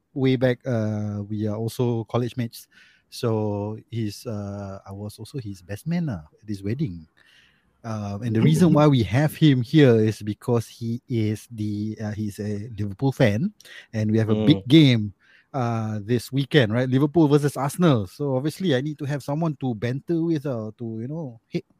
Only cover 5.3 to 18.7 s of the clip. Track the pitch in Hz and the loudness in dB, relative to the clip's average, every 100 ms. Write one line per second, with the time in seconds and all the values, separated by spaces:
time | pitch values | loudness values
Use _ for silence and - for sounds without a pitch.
5.3 | 143 104 95 90 101 156 175 160 92 78 | -12 -12 -14 -14 -12 -6 -4 -4 -6 -10
6.3 | _ 104 101 98 131 139 82 78 _ _ | _ -10 -8 -4 -4 -4 -6 -16 _ _
7.3 | _ _ _ _ _ 117 107 101 101 120 | _ _ _ _ _ -10 -8 -6 -6 -2
8.3 | 110 139 156 175 151 151 135 95 123 151 | 2 4 6 6 6 6 4 2 2 0
9.3 | - 156 131 113 156 139 113 110 104 107 | 4 4 4 4 6 8 6 4 0 -8
10.3 | 104 - 120 - - 117 117 - 117 107 | -8 -2 -2 -2 -8 -8 -8 -4 -2 -2
11.3 | 107 - 113 104 104 107 107 107 104 107 | -4 -8 -8 -6 -4 -6 -6 -8 -6 -8
12.3 | 101 104 104 117 104 104 98 135 - 120 | -6 -6 -6 -10 -8 -8 -2 -2 2 2
13.3 | 104 196 - - - - 110 107 110 107 | 2 -2 -6 -20 -20 -10 -2 2 2 2
14.3 | 107 107 - 120 160 143 117 104 - _ | 2 4 4 6 6 8 4 0 -10 _
15.3 | _ _ 139 117 113 110 107 101 120 - | _ _ -4 -2 -2 -4 -6 -2 -2 -2
16.3 | 135 139 151 110 117 131 131 147 170 151 | -4 2 2 4 2 2 2 2 4 4
17.3 | 147 143 - 135 - 175 123 92 - 147 | 4 2 -2 -6 2 2 2 0 -6 -2
18.3 | 127 151 - 190 | -2 -4 -4 0